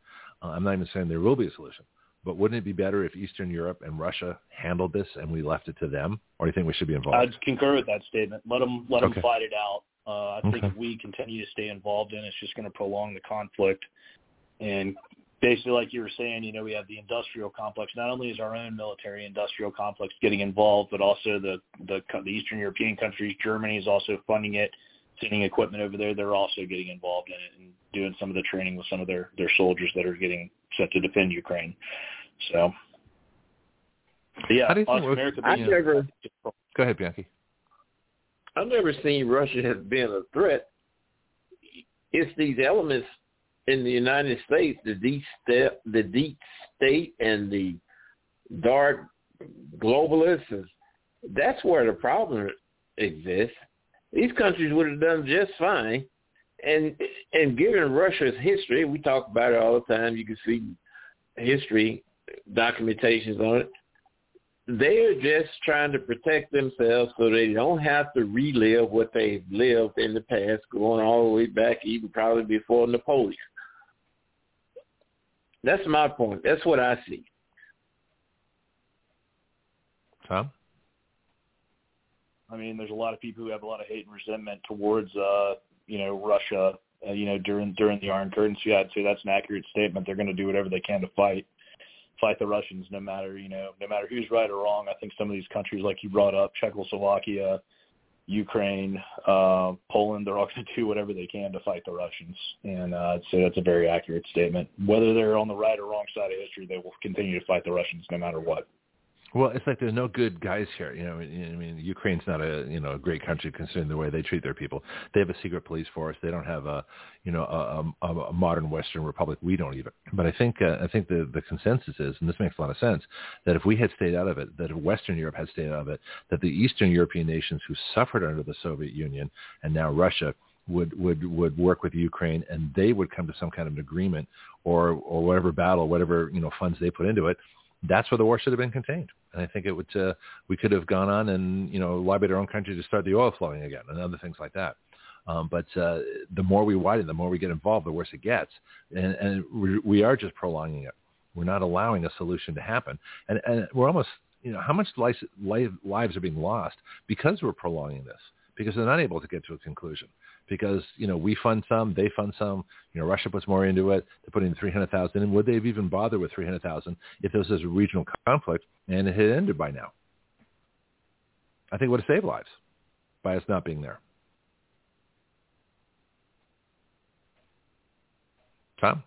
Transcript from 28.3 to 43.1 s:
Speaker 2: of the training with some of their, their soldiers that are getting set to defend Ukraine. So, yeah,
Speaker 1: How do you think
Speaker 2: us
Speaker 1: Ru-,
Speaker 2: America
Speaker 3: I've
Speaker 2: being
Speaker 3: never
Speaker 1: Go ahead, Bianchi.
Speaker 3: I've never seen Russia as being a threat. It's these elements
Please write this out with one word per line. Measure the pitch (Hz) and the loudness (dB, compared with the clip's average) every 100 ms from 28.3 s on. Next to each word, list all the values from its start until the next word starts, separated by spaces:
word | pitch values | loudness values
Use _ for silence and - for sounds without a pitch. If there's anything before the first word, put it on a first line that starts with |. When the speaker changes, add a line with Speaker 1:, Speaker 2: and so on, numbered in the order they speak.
Speaker 2:
of | 92 | -4
the | - | -4
training | 95 92 90 | -4 -6 -6
with | 85 | -8
some | 92 | -6
of | 92 | -4
their, | 90 90 - | -6 -6 -4
their | 85 - | 0 4
soldiers | 92 90 87 | 4 2 -2
that | 90 90 | -2 -2
are | |
getting | 87 90 87 87 _ - - | -2 -4 -4 -10 _ -8 -2
set | - | 0
to | 98 | 0
defend | 95 101 92 | 2 2 2
Ukraine. | 85 - 87 82 - - - - - - - - | 0 -6 -6 -8 -12 -14 -14 -14 -16 -18 -14 -2
So, | 85 87 - - _ _ _ _ _ _ _ _ _ _ _ _ _ _ - - | 2 2 0 -16 _ _ _ _ _ _ _ _ _ _ _ _ _ _ -6 2
yeah, | 120 123 | 4 6
Speaker 1:
How | |
do | 196 | 6
you | 208 | 4
think | 127 | 2
Speaker 2:
us | |
Speaker 1:
Ru-, | 135 | 2
Speaker 2:
America | 131 139 143 | 0 0 0
Speaker 3:
I've | 131 214 | 2 2
Speaker 2:
being | 220 | 4
Speaker 3:
never | 175 156 143 139 _ - _ 113 - _ - | 4 6 4 2 _ -20 _ -14 -14 _ 2
Speaker 1:
Go | |
ahead, | 123 101 | 2 2
Bianchi. | 87 85 90 _ _ _ _ _ _ _ _ _ _ _ - - | -4 -8 -14 _ _ _ _ _ _ _ _ _ _ _ -8 -4
Speaker 3:
I've | 226 | 0
never | 240 170 143 | 2 2 2
seen | 151 143 120 | 2 2 4
Russia | 135 135 127 | 4 2 0
as | 123 98 98 | 0 -2 -2
being | 131 117 | 0 0
a | 98 - | -2 -2
threat. | 147 190 135 - _ _ _ _ _ _ _ _ _ _ - - _ _ | 2 4 2 -2 _ _ _ _ _ _ _ _ _ _ -20 -20 _ _
It's | 160 147 151 | 0 0 0
these | 147 123 | 0 2
elements | 135 208 160 127 - | 4 4 2 -2 -4